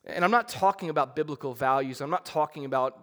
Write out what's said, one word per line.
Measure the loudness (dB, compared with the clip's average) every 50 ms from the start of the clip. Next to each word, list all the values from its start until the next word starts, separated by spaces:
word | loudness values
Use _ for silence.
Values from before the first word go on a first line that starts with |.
| _ -10
And | -2 0 2
I'm | 4
not | 4 2 2 0
talking | -2 2 2 2 2 2 -2 -2
about | 0 0 0 0 -2
biblical | -4 -4 -4 -6 -8 -8 -8 -6
values. | 0 2 2 2 2 0 -2 -4 -6
I'm | -4 -4
not | -4 -4 -4
talking | -4 -2 0 0 0 -2 -8 -6
about, | -2 0 0 0 0 -2 -8